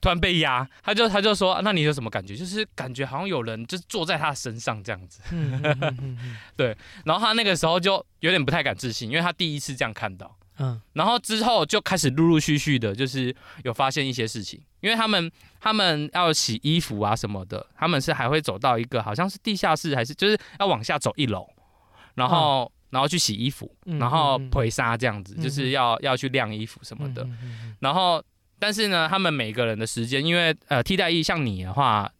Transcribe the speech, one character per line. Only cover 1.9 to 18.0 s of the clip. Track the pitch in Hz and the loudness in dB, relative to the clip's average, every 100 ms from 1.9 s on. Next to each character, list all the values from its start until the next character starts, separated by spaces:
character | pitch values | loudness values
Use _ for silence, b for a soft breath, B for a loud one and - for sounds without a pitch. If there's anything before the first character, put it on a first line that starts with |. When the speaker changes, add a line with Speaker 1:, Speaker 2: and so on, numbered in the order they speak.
Speaker 1:
什 | 147 | 0
么 | 113 | -2
感 | 101 95 | -6 -6
觉？” | |
就 | 101 180 | -10 -8
是 | 202 214 | -6 -6
感 | - 131 | -6 -10
觉 | 123 | -6
好 | 135 135 | -6 -4
像 | 196 | -4
有 | 165 | -4
人 | 113 113 117 | -4 -8 -8
就 | 185 | -10
是 | - | -8
坐 | 220 165 | -6 -2
在 | 170 | 0
他 | 156 | -2
身 | 139 131 113 | -4 -6 -6
上 | 127 110 | -4 -6
这 | 101 | -6
样 | 98 92 | -10 -10
子。 | - - | -18 -8
Speaker 2:
嗯， | 175 147 131 | -4 -2 -2
嗯， | |
嗯， | 147 139 | -2 -2
嗯， | 143 127 135 123 | -4 -4 -8 -8
嗯。 | 123 113 | -10 -12
Speaker 1:
<laughs> | - - | -16 -2
对， | 127 107 B B | -2 -2 B B
然 | 156 | -2
后 | 170 220 | 0 2
他 | |
那 | 220 | 2
个 | 214 | 2
时 | 170 160 | 2 2
候 | 175 | 2
就 | 180 196 - _ | 2 0 -2 _
有 | 160 | 2
点 | 185 | 2
不 | 131 | 2
太 | 170 | 2
敢 | 139 | 0
置 | 101 127 | -2 -4
信， | 110 110 | -4 -2
因 | 147 | 0
为 | |
他 | 175 | 0
第 | 165 170 | 0 -2
一 | 147 | -4
次 | - 131 | -6 -4
这 | |
样 | 123 | -4
看 | 107 110 92 | -2 -8 -8
到。 | 98 - _ - | -18 -20 _ -6
Speaker 2:
嗯。 | 135 117 - | -4 -4 -10
Speaker 1:
然 | - 180 | -2 2
后 | 240 | 2
之 | - 220 | 0 0
后 | 240 226 151 | 2 4 4
就 | 214 | 2
开 | - 185 | 2 2
始 | 139 | 2
陆 | 131 165 | 4 6
陆 | 165 | 6
续 | 147 147 | 4 0
续 | 151 135 | 2 0
的， | 113 | 0
就 | 101 131 | -2 -2
是 | 135 123 127 B B | -2 -4 -4 B B
有 | 127 | -8
发 | 113 135 | 0 0
现 | 135 135 | 0 -2
一 | |
些 | 123 113 | -2 -4
事 | 117 | -4
情， | 95 - - _ | -10 -12 -20 _
因 | 190 | -2
为 | |
他 | 226 220 | 0 2
们， | 208 165 b b b | 2 0 b b b
他 | 220 | -2
们 | 214 190 151 151 | 2 2 2 -2
要 | 175 175 | 0 2
洗 | 156 - 113 | 2 0 -2
衣 | 143 165 | 2 0
服 | - 104 | 0 -2
啊 | 104 110 | 0 0
什 | 104 | -2
么 | 101 92 | -6 -8
的， | 107 - - | -10 -12 -4
他 | 160 | 0
们 | 160 | 0